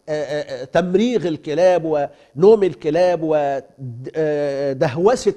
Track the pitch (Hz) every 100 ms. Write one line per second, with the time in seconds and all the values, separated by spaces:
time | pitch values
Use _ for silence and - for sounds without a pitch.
0 | - 151 135 147 - 131 135 170 180 190
1 | 233 226 165 151 - 147 185 175 160 151
2 | 143 - _ 135 190 220 190 - 156 156
3 | 180 170 160 151 143 139 - - 131 117
4 | 131 - 156 147 147 139 139 135 156 131
5 | 190 254 208